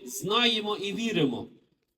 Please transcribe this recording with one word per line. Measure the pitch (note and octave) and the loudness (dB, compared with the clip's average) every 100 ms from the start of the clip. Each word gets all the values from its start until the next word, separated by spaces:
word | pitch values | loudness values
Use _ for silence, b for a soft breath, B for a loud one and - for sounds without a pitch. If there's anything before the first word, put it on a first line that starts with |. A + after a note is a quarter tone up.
| B2+ | -10
знаємо | - F#3 A3+ A#3+ A3 G#3 G#3+ | -6 0 2 4 2 -2 -2
і | G3+ | -4
віримо, | G3 A3+ F3 C3+ A2 - - _ _ _ | -2 0 2 2 0 -8 -16 _ _ _